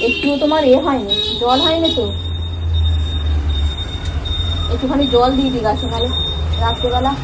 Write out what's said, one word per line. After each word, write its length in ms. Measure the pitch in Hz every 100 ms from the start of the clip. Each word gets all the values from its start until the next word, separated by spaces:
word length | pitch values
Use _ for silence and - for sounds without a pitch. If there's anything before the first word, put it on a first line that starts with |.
| 233
একটুও 300 | 247 277 285
তোমার 260 | 302 311
এ 100 | 285 262
হয়নি, 300 | - 269 202 202 - -
জল 180 | 240 262
হয়নি 300 | 311 330 330 277
তো। 80 | 208 196 - - - - - - - - - - - - - - - - - - - - - - - - -
একটুখানি 340 | 233 262 277 285
জল 240 | 240 254 269
দিয়ে 140 | 269
দিই 100 | 247
গাছে, 260 | 214 214 247
নাহলে 220 | 226 247 - - 262 - -
রাত্রেবেলা 520 | 226 226 247 247 254 277